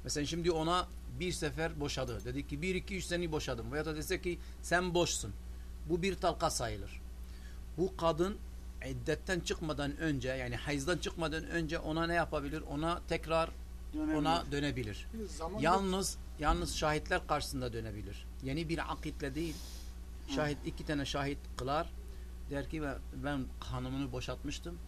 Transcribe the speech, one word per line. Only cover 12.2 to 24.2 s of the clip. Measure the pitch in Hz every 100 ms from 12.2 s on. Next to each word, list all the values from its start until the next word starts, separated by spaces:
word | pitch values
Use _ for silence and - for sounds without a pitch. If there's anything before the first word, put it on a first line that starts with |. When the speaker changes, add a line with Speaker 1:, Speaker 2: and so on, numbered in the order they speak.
| 156 151 143 156 139
Speaker 1:
Ona | 143 160 175 -
tekrar | 165 156 160 165 - - - -
Speaker 2:
Dönebilir. | 156 156 156
Speaker 1:
ona | 151 170 147
dönebilir. | 143 143 127 107 98 -
Speaker 3:
Bir | 226 202
zaman | - 165 202
Speaker 1:
Yalnız, | 151 190 196 185 190 - - -
yalnız | 151 170 165 -
şahitler | 156 151 - 180 -
karşısında | 151 - 139 123
dönebilir. | 113 113 107 101 - - -
Yeni | 131 143 160
bir | 156 -
akitle | 143 156 143 143
değil. | 139 165 147 - - - - - - -
Speaker 2:
Hı. |
Speaker 1:
Şahit, | 151 151 139 -
iki | - 135
tane | 147
şahit | 135 - 139 143 - -
kılar. | 127 147 175 - - - - - -
Der | 143 135
ki | 156
ben, | 143 127 - 131
ben | 135 143 123 -
hanımını | - 127 127 135 135
boşatmıştım. | 123